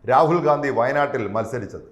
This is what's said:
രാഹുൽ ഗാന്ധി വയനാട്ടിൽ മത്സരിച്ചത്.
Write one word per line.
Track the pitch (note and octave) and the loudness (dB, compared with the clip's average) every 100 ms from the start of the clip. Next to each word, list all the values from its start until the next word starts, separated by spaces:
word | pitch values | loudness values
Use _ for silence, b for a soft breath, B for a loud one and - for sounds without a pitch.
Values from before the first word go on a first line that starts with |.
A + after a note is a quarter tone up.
| G#2 | 2
രാഹുൽ | C3 D#3+ F3 D3+ | 4 4 2 2
ഗാന്ധി | C#3+ C#3+ A2+ | 0 0 0
വയനാട്ടിൽ | B2 D3 C#3+ C3+ G2+ A2 | 0 0 -2 -2 -4 -4
മത്സരിച്ചത്. | G#2+ B2+ G2 E2+ - | -6 -8 -10 -14 -18